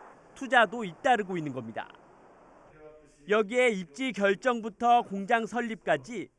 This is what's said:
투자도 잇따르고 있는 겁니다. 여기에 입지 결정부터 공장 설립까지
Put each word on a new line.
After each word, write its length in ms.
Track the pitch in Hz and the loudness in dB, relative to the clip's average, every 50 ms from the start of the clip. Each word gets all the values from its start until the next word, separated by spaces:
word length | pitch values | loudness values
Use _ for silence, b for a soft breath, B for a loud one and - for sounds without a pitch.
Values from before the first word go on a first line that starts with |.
| - - - - - _ - | -16 -20 -20 -20 -20 _ -16
투자도 500 | - 269 226 262 247 220 185 220 240 220 | -14 -4 2 4 6 6 4 2 -4 -8
잇따르고 540 | 180 160 - - 262 247 214 208 180 190 | -10 -8 -2 0 2 2 2 0 -4 -6
있는 160 | 170 156 147 120 | -6 -6 -6 -8
겁니다. 340 | 131 117 113 - 113 - - - - - - - - - - - - - - - - - - - - - - - - - _ _ _ 143 160 | -10 -12 -10 -12 -12 -12 -14 -18 -20 -20 -20 -20 -20 -20 -20 -20 -20 -20 -20 -20 -20 -20 -20 -20 -20 -20 -20 -20 -20 -20 _ _ _ -2 0
여기에 400 | 202 220 220 190 240 247 254 240 | 2 2 2 2 0 0 2 2
입지 420 | 214 185 180 165 - - 262 262 | 0 -2 -4 -8 -8 -6 -6 -6
결정부터 920 | 202 202 202 196 196 - - 254 240 233 208 226 190 - 233 240 240 240 240 | -2 0 2 2 2 2 0 -2 -2 -2 -4 -8 -6 0 2 4 4 4 4
공장 420 | - 196 196 196 185 240 226 226 | 0 -4 -6 -2 0 0 0 0
설립까지 840 | - 214 240 240 226 226 - - 196 160 139 127 185 247 196 139 - _ | -2 -4 -4 -4 -4 -8 -6 -2 0 0 0 -2 -6 -10 -10 -10 -12 _